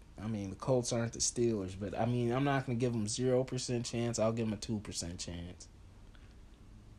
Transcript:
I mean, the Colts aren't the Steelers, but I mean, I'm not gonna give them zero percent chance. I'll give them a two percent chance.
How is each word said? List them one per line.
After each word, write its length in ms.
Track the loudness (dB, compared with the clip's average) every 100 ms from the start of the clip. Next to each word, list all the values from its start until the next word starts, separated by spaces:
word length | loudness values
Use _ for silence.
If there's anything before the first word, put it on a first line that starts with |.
| -18 -8
I 40 | -4
mean, 220 | -2 -4
the 40 | -2
Colts 360 | 2 2 2
aren't 200 | 0 0
the 60 | 0
Steelers, 540 | 0 4 4 2 0 -4
but 180 | -4 0
I 80 | 2
mean, 260 | 4 2
I'm 120 | 4
not 220 | 4 2 2
gonna 100 | 2
give 140 | 2
them 160 | 2 0
zero 360 | 0 4 4
percent 420 | 4 -2 0 -2 0
chance. 340 | 0 0 4
I'll 120 | 4
give 140 | 4 0
them 80 |
a 40 | -2
two 180 | -2 -4
percent 400 | -4 -6 -6 -6
chance. 480 | -6 -6 -8 -12 -16 -18 -20 -18 -18 -18 -18 -18 -20 -20 -18 -18 -18